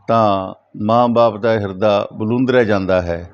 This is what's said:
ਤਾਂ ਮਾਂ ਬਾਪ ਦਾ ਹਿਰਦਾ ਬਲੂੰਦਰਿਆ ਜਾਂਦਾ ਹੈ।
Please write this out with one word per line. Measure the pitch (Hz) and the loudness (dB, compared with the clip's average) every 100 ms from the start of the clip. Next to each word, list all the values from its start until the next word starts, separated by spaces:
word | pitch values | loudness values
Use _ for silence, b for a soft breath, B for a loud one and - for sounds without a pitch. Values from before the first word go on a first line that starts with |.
| - | -2
ਤਾਂ | 117 107 98 95 - _ - | 0 2 0 -4 -12 _ -8
ਮਾਂ | 104 117 123 | -2 2 2
ਬਾਪ | 117 117 104 | 2 2 2
ਦਾ | 113 | -2
ਹਿਰਦਾ | 110 101 95 107 101 - | -2 -4 -2 0 0 -2
ਬਲੂੰਦਰਿਆ | - 110 123 127 127 | -6 -4 0 2 4
ਜਾਂਦਾ | 107 101 92 92 | 2 0 0 0
ਹੈ। | 87 85 87 | 0 -8 -10